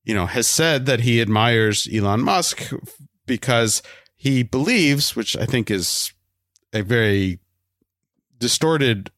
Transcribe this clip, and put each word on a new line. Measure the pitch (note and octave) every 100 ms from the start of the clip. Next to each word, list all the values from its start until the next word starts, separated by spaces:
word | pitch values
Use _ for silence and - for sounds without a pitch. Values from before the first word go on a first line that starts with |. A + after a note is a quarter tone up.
you | -
know, | G#2 F2
has | B2 A2+
said | - E3 C#3+ B2+
that | A#2+
he | A#2+ A#2
admires | A2 G#2+ A#2 A#2 G#2+ G2+ -
Elon | A2 G2+ G#2+
Musk | E3 F#3+ E3+ - - C3+ - - C#3+ _ -
because | A#2 C3 A#2 A2+ - - - _ _
he | C#3 C3
believes, | A#2+ C3 D#3+ A#3+ D3 C#3+ - -
which | G#2+ -
I | -
think | B2 G#2+
is | G2 E2 - - _ _ _ _ _ _
a | A2
very | G2 A#2+ G#2+ G2 F#2+ F2+ _ _ _ _ _ _ _ _ _ -
distorted, | A#2+ - D#3+ D#3 C3 G#2 F#2+